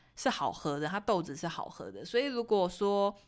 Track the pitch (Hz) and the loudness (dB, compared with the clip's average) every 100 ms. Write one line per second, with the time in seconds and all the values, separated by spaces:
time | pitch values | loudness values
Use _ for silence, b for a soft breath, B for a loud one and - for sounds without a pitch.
0 | B - 262 - 139 - 156 143 151 202 | B -4 -2 0 -2 -2 -4 -2 -2 -2
1 | 202 185 - 135 170 - - - 92 98 | 0 0 0 -6 -6 -6 -8 -10 -12 -12
2 | 147 240 277 240 233 208 180 - 202 202 | -2 0 2 0 2 4 4 2 2 4
3 | 202 202 | 2 0